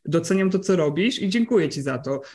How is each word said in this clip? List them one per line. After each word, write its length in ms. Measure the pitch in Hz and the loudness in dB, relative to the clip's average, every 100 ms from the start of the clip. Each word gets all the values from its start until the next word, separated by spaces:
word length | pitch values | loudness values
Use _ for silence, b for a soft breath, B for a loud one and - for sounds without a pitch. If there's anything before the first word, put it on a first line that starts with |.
| - | -2
„Doceniam 440 | 165 165 190 190 | -2 0 0 2
to, 100 | 185 | 0
co 160 | 190 185 | 0 2
robisz 460 | 151 147 214 254 | 2 2 0 0
i 80 | 196 | -2
dziękuję 400 | 226 226 226 151 | 0 2 2 2
ci 120 | 143 | -2
za 160 | 139 127 | -4 -6
to”. 240 | 131 135 B | -4 -6 B